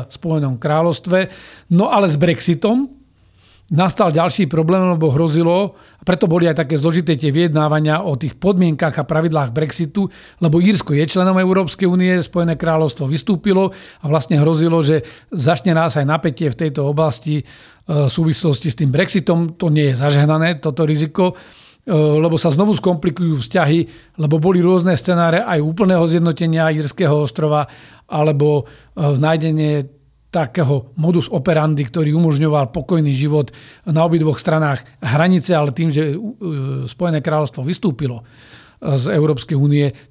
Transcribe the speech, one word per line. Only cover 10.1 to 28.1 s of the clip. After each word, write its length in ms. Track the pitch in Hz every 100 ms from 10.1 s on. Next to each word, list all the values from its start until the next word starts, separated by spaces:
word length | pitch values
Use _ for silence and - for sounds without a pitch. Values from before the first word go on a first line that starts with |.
| - - -
lebo 200 | 165 160
Írsko 360 | 180 202 - 143
je 80 | 156
členom 280 | 185 185 185
Európskej 520 | 185 190 175 - 190
únie, 320 | 180 185 180 -
Spojené 320 | 170 170 160
kráľovstvo 520 | 165 160 160 - 135
vystúpilo 600 | 151 - 180 208 185 190 190 - -
a 40 | 151
vlastne 320 | 156 - 151
hrozilo, 440 | 151 160 165 165 147
že 200 | 156 - - _
začne 480 | 185 135 165 190 160
nás 200 | 165 151
aj 80 | 139
napätie 440 | 156 165 123 156
v 40 | 113
tejto 240 | 160 139 139
oblasti, 560 | 147 156 - - 151
e, 20 | - - - - -
v 160 | 151 139
súvislosti 640 | - 165 151 170 139 165
s 80 | -
tým 160 | 147
Brexitom. 640 | 135 190 202 - 175 170 165
To 160 | 175
nie 160 | 151 147
je 80 | 127
zažehnané, 640 | 143 143 147 156 165 160
toto 240 | 156 139 156
riziko, 480 | 151 156 135 180
e, 560 | 180 - - - - -
lebo 480 | 160 151 151 165 160
sa 160 | 170
znovu 240 | 143 208 185
skomplikujú 640 | 185 170 180 151 170 151
vzťahy, 380 | 113 - 151 165 165 - - -
lebo 160 | 151 156
boli 240 | 160 180
rôzne 320 | 175 185 175
scenáre 480 | 170 - 175 170 165
aj 160 | 233 170
úplného 480 | 151 165 190 185 165
zjednotenia 640 | 170 170 147 165 160 160
Írskeho 560 | 156 147 - 170 151 143
ostrova, 400 | - 151 151 147 - - -
alebo, 640 | _